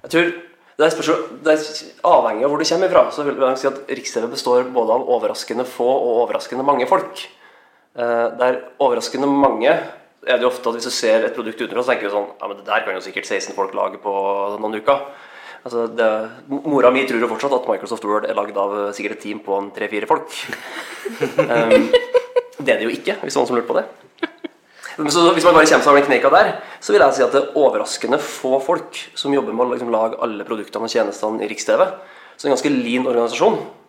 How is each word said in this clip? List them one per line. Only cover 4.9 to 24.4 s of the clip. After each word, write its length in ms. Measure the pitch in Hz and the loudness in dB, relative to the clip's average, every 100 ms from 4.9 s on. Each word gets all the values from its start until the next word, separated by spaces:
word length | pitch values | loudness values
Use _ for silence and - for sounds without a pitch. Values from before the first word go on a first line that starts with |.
av 160 | 120 127 | 0 2
overraskende 560 | 120 107 - - 117 123 | 0 0 -4 -6 -6 -6
få 220 | - 120 | -2 0
og 400 | 135 120 117 113 | 2 2 2 2
overraskende 360 | 107 - 127 | -2 -4 -2
mange 220 | 139 135 127 | 0 0 2
folk. 380 | 185 - - - _ - _ _ _ _ 123 | 0 0 -14 -16 _ -20 _ _ _ _ -6
Eh, 300 | 120 117 117 117 | -2 0 0 2
der 240 | 127 127 - - | 0 0 -8 0
overraskende 480 | 135 117 110 127 139 | 0 0 -4 -2 0
mange 460 | 139 131 110 123 | 4 2 4 2
er 640 | 170 - - _ _ - 123 | 2 -2 -16 _ _ -2 0
det 60 | |
jo 80 | 123 | 0
ofte 180 | 123 117 | 0 -4
at 80 | 117 | -4
hvis 80 | |
du 60 | 123 | -6
ser 340 | - 113 110 | -2 2 2
et 100 | 117 | 2
produkt 240 | - 110 - | -4 -8 -6
utenfra, 240 | 117 107 | -4 -2
så 100 | 123 | -2
tenker 160 | 113 101 | -2 -2
du 60 | |
sånn, 160 | 104 101 - | -4 -6 -10
"Ja, 60 | 101 | -12
men 100 | 98 | -10
det 100 | - | -2
der 180 | 107 | -2
kan 100 | 104 | -2
jo 60 | 92 | -8
sikkert 260 | 95 101 - | -8 -10 -4
seksten 300 | 98 - 98 | -6 -4 -4
folk 180 | 95 | -4
lage 240 | 98 98 98 | -2 -4 -4
på 140 | 104 98 98 101 101 104 | -6 -4 -2 -2 -4 -4
noen 180 | 107 107 | -6 -2
uker." 240 | 123 139 - - - - - - | 0 0 -2 -16 -20 -20 -20 -18
Altså, 240 | 127 120 117 | -6 -4 -4
det, 200 | 113 113 107 110 - 139 | 0 0 0 -6 -12 -10
mo-, 160 | 139 | -8
mora 260 | 156 139 123 | 0 4 4
mi 100 | 131 135 | 4 0
tror 140 | 117 | 0
jo 80 | 117 | 0
fortsatt 240 | 110 143 | -2 -2
at 140 | 127 - | -2 0
Microsoft 380 | 101 101 113 | -4 -4 -6
Word 200 | 104 107 | -2 -2
er 100 | 104 | 0
lagd 220 | 101 104 101 | -4 -4 -4
av, 160 | 98 104 101 | -2 -2 -4
eh, 60 | |
sikkert 260 | 104 101 104 | -4 -8 -8
et 20 | |
team 200 | 101 104 | -10 -10
på 180 | - 98 | -4 -4
en 120 | 101 | -4
tre-fire 340 | - 104 104 98 | -8 -6 -4 -2
folk. 220 | 156 - | -2 -2
<laughs> 1200 | - - - - - - - - - - - - | -12 -10 -12 -12 -14 -14 -12 -12 -6 -2 -2 0
Ehm, 400 | 117 113 - - 494 494 494 - 494 - - | 0 4 4 4 0 2 -2 0 -4 -4 -6
det 120 | 143 | -2
er 60 | - | 0
det 80 | 113 | 0
jo 80 | |
ikke, 220 | 135 - 214 | -4 -6 -6
hvis 120 | - | -4
det 40 | 143 | -2
var 60 | |
noen 60 | 123 | 0
som 80 | 120 | -2
lurte 160 | - | 0
på 80 | 180 | -2
det. 60 | 190 - _ _ - - | -2 -14 _ _ -12 -12